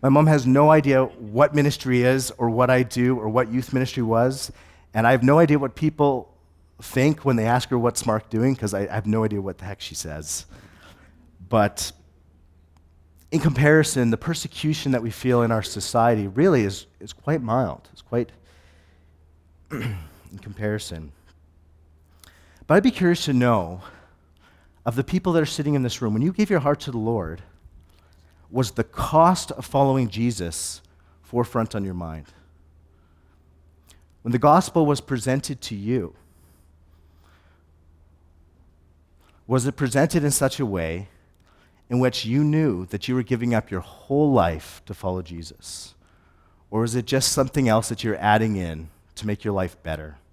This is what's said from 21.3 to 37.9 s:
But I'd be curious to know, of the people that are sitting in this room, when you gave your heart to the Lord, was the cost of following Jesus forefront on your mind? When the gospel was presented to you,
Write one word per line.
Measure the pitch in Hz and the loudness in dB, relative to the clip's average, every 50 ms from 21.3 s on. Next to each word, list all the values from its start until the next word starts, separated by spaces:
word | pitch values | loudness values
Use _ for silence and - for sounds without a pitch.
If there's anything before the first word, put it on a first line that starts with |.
| _ _ _ _ _ _ _ _ _ _ _ _ _ _ _ _ _ _ - - _ _ _ _ _ _ - | _ _ _ _ _ _ _ _ _ _ _ _ _ _ _ _ _ _ -20 -20 _ _ _ _ _ _ -2
But | - 147 | 2 2
I'd | 190 196 | 4 4
be | 254 | 2
curious | - - 185 175 175 165 - | 0 2 2 2 2 0 0
to | - 139 | 0 2
know, | 123 123 123 117 107 90 82 90 92 - - - - - _ _ _ _ _ _ _ _ _ _ _ _ _ _ _ _ | 2 4 4 2 2 0 -4 -8 -14 -14 -18 -20 -20 -20 _ _ _ _ _ _ _ _ _ _ _ _ _ _ _ _
of | 117 117 | -4 -2
the | 123 131 | -2 -2
people | - - 185 180 185 170 | 0 -2 -2 0 2 2
that | 165 156 | 2 2
are | |
sitting | 151 - - 151 143 147 | 0 -2 -4 -2 0 0
in | 139 131 | 0 0
this | 120 - - | -2 -4 -4
room, | - 110 104 | -2 -2 0
when | 110 127 | 0 0
you | 170 185 | 0 2
gave | - 214 - | 0 0 2
your | 208 170 | 2 0
heart | 127 143 147 - | 2 0 -2 -2
to | - - | -4 -8
the | 123 | -6
Lord, | 117 110 113 117 110 90 78 80 92 95 - _ _ _ - _ - - _ _ _ _ _ _ _ _ _ _ _ _ _ | -4 -2 -2 -2 -2 -4 -6 -10 -12 -14 -20 _ _ _ -20 _ -20 -20 _ _ _ _ _ _ _ _ _ _ _ _ _
was | - 120 131 107 | -4 -4 -4 -2
the | - - 113 | -2 -6 -6
cost | - - - - - - 156 165 175 185 175 - - | -6 -4 -6 -6 0 4 6 6 6 4 2 -2 -10
of | - - 127 | -10 -12 -12
following | - - 139 139 135 131 135 127 113 | -4 0 2 2 4 2 2 0 -2
Jesus | 95 107 113 123 113 95 90 85 80 - - - - - _ _ _ _ _ _ _ _ | -2 -2 -2 -2 -2 -2 -6 -8 -6 -8 -10 -10 -12 -14 _ _ _ _ _ _ _ _
forefront | _ - - 120 120 - - 120 113 104 - | _ -6 -4 -4 -4 -2 -2 -4 -4 -2 -4
on | 110 98 | -6 -6
your | 95 92 | -6 -6
mind? | 90 87 82 80 80 73 - - _ _ _ _ _ _ _ _ _ _ _ _ _ _ _ _ _ _ _ _ _ _ _ _ _ _ _ _ _ _ _ - _ _ _ _ _ _ | -8 -8 -10 -10 -12 -14 -16 -20 _ _ _ _ _ _ _ _ _ _ _ _ _ _ _ _ _ _ _ _ _ _ _ _ _ _ _ _ _ _ _ -20 _ _ _ _ _ _
When | 117 120 | -2 -2
the | 127 | 2
gospel | 107 147 151 175 185 - - 165 160 | 4 6 6 6 4 2 0 2 2
was | 147 143 135 - | 2 2 0 -2
presented | - 139 123 104 131 127 139 135 - 143 123 - | -6 -6 -4 -2 -2 -2 -2 -2 -6 -10 -10 -10
to | - 110 | -12 -10
you, | 101 98 107 123 127 95 85 - - _ _ _ _ _ _ _ _ _ _ _ _ _ _ _ _ _ _ _ _ _ _ _ _ _ _ _ _ _ _ _ _ _ _ | -8 -4 -4 -2 -2 -4 -6 -12 -18 _ _ _ _ _ _ _ _ _ _ _ _ _ _ _ _ _ _ _ _ _ _ _ _ _ _ _ _ _ _ _ _ _ _